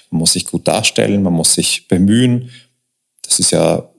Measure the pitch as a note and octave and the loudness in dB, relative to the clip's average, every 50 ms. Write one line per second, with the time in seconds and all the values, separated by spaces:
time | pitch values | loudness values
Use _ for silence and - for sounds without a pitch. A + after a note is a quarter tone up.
0 | - - - D#2+ E2 - - F#2 - - - E2 - E2 D#2+ G#2+ A2 - - - | -12 -6 -4 -2 0 0 -2 -2 -4 -6 -6 -4 -2 -2 -2 0 -2 -2 0 0
1 | A2 G2+ G2+ G2+ G2 F2+ F2 E2 E2 - - F2+ E2+ - - - - - F#2+ F2 | 0 2 2 0 0 0 0 0 0 0 0 0 -2 -2 -4 -6 -4 -2 0 2
2 | F#2+ G2+ G#2+ A#2+ B2+ B2 B2 B2 B2 B2 - - - _ _ _ _ _ _ _ | 4 4 4 4 2 2 0 -2 -4 -8 -16 -20 -20 _ _ _ _ _ _ _
3 | _ _ _ _ - - - - - - - E2 D#2+ E2 E2 - - - _ | _ _ _ _ -6 -4 -2 -2 0 0 0 2 2 2 0 -2 -4 -10 _